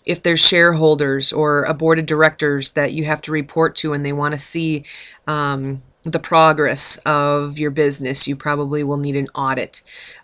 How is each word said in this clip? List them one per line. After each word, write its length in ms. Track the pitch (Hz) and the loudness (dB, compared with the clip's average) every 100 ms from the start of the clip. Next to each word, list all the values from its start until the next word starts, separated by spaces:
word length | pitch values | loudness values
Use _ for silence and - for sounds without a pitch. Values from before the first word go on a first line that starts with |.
| - | -8
if 160 | 170 | -4
there's 220 | 175 165 | 0 4
shareholders 880 | - 175 170 160 160 151 139 139 135 | 4 6 4 4 2 2 0 -2 -2
or 320 | - 151 147 | 0 0 0
a 100 | 135 | -2
board 240 | 151 160 160 | -2 0 0
of 80 | 160 | 0
directors 680 | 151 156 156 151 143 131 | 2 2 2 -4 0 -2
that 200 | 156 143 | 0 -2
you 120 | 147 151 | -2 -4
have 160 | 151 | -4
to 100 | - | -4
report 420 | 156 143 165 160 - | -6 -4 -2 -2 -2
to 160 | 156 | -4
and 140 | 147 143 | -4 -4
they 60 | |
want 220 | 143 147 | -4 -4
to 40 | 147 | -2
see, 460 | - 170 160 151 - - - - - | -2 -2 -2 -4 -8 -16 -18 -16 -8
um, 560 | 151 143 139 135 135 - _ | -4 -4 -4 -6 -8 -12 _
the 160 | 165 165 | -6 -6
progress 760 | - 165 160 151 139 135 - 147 | 2 4 6 4 0 4 4 4
of 600 | 151 147 143 143 147 147 | 0 0 0 -2 -4 -6
your 140 | 151 | -6
business, 560 | 139 147 143 131 139 - | 0 0 0 0 0 0
you 80 | 143 | -2
probably 480 | 151 147 139 147 | -4 -4 -4 -4
will 140 | 139 143 | -4 -4
need 180 | 143 139 | -4 -4
an 100 | 135 | -6
audit. 480 | - 135 131 - - - - - - | -6 -4 -4 -6 -8 -10 -20 -20 -16